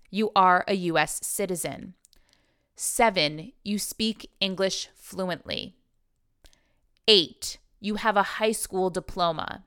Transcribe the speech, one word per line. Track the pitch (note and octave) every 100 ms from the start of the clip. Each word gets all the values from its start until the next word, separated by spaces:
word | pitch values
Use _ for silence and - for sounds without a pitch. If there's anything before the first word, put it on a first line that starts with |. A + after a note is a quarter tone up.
| _
you | F#3+ A3 G3
are | F#3 F3+ -
a |
U | G3 F3 D#3+
S | D#3+ -
citizen. | - - F#3+ F3 D3+ - F#3 - _ _ _ _ _ _ _ -
Seven, | - - A#3 F#3 D3+ D3+ F#3+ -
you | - G#3
speak | - - A3 G#3+ - _
English | G3 F#3 F#3+ - - _
fluently. | - F#3 F#3 E3+ - D#2 - - _ _ _ _ _ _ - _ _ _ _ _ -
Eight, | G#3 D#3 - - - _ _
you | G3+ G#3
have | A3+ G3+
a |
high | F#3+ - A3
school | A3 - F#3 F#3
diploma. | F3+ F3+ F#3+ E3+ D#3+ - -